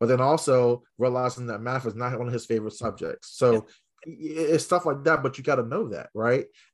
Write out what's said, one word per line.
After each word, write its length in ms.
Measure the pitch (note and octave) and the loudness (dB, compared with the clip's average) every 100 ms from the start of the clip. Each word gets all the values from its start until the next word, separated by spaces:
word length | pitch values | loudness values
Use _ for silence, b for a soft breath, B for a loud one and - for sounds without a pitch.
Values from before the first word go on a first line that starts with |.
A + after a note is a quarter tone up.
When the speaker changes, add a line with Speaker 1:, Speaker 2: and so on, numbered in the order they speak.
Speaker 1:
But 60 | A#2 | 2
then 140 | B2+ | 4
also 640 | C3 D#3 D3 B2+ A#2+ A#2+ b - | 4 2 4 4 4 2 b -2
realizing 480 | B2+ B2+ B2 B2 A#2+ | -2 0 -2 -4 -8
that 140 | G#2 | -8
math 260 | A#2 C3 A#2+ | -4 -4 -4
is 80 | |
not 240 | G#2+ B2 A#2+ | -6 -6 -6
one 80 | B2 | -6
of 60 | |
his 140 | A#2+ - | -6 -2
favorite 260 | A2+ G#2+ | -4 -4
subjects. 640 | - A#2 - E2 - - - | -6 -8 -6 -8 -10 -14 2
So 160 | B2+ | 4
Speaker 2:
Yeah. 60 | A2+ | 4
Speaker 1:
i-, 960 | - _ _ _ D#3+ - D#3 D#3 D#3 | 0 _ _ _ -18 -12 -8 -4 2
it's 100 | D#3+ | 2
stuff 220 | - F3 E3 | 2 0 2
like 180 | C#3 | 0
that, 180 | D3+ D3+ | 2 2
but 160 | C3 C3+ | 0 -4
you 60 | |
gotta 180 | C3+ C3 | 0 0
know 280 | A#2 E3+ D#3 | 0 -4 -4
that, 200 | E2+ - | -8 -10
right? 340 | G#2 A#2 B2+ - b b | -2 2 2 0 b b